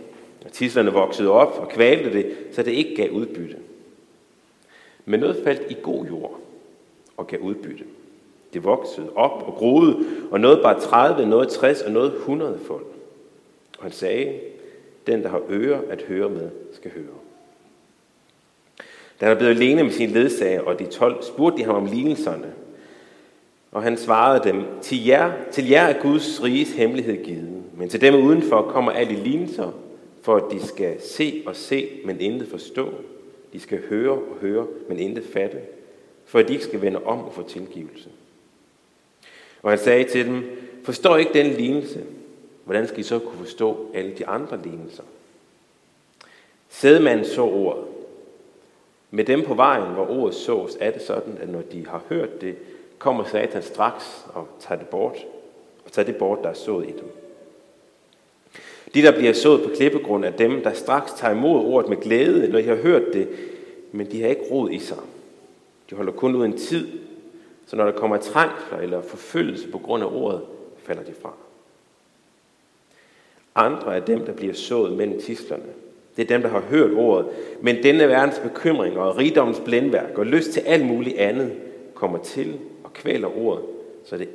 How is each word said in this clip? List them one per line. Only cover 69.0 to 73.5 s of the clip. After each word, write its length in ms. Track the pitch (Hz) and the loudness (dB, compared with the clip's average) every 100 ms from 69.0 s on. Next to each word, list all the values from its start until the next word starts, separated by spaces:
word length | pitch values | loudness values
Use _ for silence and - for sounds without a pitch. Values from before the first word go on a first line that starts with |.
forfølgelse 680 | 87 98 - 170 78 - - | -8 -16 -8 -4 -4 -6 -10
på 100 | 92 | -10
grund 260 | - 113 | -4 -2
af 40 | 104 | -2
ordet, 340 | 123 101 90 - - - - | -4 -4 -4 -8 -18 -20 -16
falder 200 | - 85 | -10 -10
de 100 | 82 80 | -10 -16
fra. 120 | 87 - - _ _ _ _ _ _ _ _ _ _ _ _ _ _ _ _ _ _ _ _ | -18 -18 -20 _ _ _ _ _ _ _ _ _ _ _ _ _ _ _ _ _ _ _ _